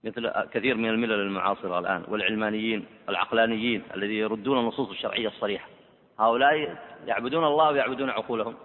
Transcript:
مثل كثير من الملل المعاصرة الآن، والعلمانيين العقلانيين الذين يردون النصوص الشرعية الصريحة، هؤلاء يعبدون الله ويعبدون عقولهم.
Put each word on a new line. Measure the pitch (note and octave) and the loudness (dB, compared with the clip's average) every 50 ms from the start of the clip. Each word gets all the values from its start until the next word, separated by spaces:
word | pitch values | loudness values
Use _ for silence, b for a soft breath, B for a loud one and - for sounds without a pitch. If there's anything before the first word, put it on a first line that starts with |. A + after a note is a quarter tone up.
| - | -8
مثل | A2 G#2 B2 A#2 A2+ | -8 -8 -4 -4 -2
كثير | - - G2+ - - A#2 G2+ C3+ B2+ | 0 -2 -4 -2 -4 -2 0 0 0
من | A2 A#2 A2+ | 2 2 0
الملل | A2 A2+ A#2+ A2+ A2 G#2 | 2 0 2 2 0 0
المعاصرة | G2+ G2 G2 F#2+ F2+ F#2+ G2+ - - F#2+ F2 F2 | 0 -2 -2 0 0 0 0 0 -2 -4 -2 -2
الآن، | F2 F#2 F#2+ F2 E2+ - | 0 0 -2 -2 -2 -4
والعلمانيين | G2+ G#2+ G2 F#2 A2 G#2+ A2 G#2+ G#2+ G#2+ G#2+ A2+ A2+ G#2 - - - - - - | -4 -2 0 0 0 0 0 0 0 0 0 0 -2 -2 -4 -8 -16 -16 -8 -4
العقلانيين | G2+ F2 F#2+ - - A2+ A2+ A2+ A#2 A2 A2 A#2+ A#2 G2+ F2+ - - | -2 -2 -2 2 4 4 4 4 4 0 0 0 0 -2 -4 -6 -6
الذين | F#2+ G2+ G2+ G#2+ G#2+ | -6 -4 -2 -2 0
يردون | G#2+ G#2+ A2 A2 G2+ C3 C#3 B2+ | 0 -2 -2 -4 0 0 2 2
النصوص | A#2+ A#2 G#2+ - C3+ F#2+ | 2 0 0 -2 -4 -4
الشرعية | G2 - - A2+ - A#2 A2+ G#2+ | -6 -6 -6 -4 -4 -2 -4 -4
الصريحة، | - - - G#2 G2+ F#2+ - - - - - - - _ _ _ _ - | -4 -4 -4 -4 -4 -4 -6 -12 -20 -20 -20 -20 -20 _ _ _ _ 2
هؤلاء | G#2+ A2+ A#2 A#2+ C3+ C#3+ D#3 D#3 D3+ C#3+ E2+ - - - - - - | 4 4 4 6 6 4 4 4 0 -4 -6 -10 -14 -18 -18 -14 -6
يعبدون | - G#2+ G#2 A#2 B2+ C3+ E3 E3 | -4 -4 -2 -2 0 0 2 2
الله | D3+ C#3+ D3+ D#3 D3+ | 4 4 6 4 4
ويعبدون | D3 C#3+ B2+ A#2 C3 A#2+ C3+ C3 | 4 4 2 0 0 -2 -2 -2
عقولهم. | A2+ G2+ G#2+ - A#2+ A2+ G#2+ A#2 A#2 - - | -2 -2 -2 -2 -2 -2 -2 -4 -6 -10 -18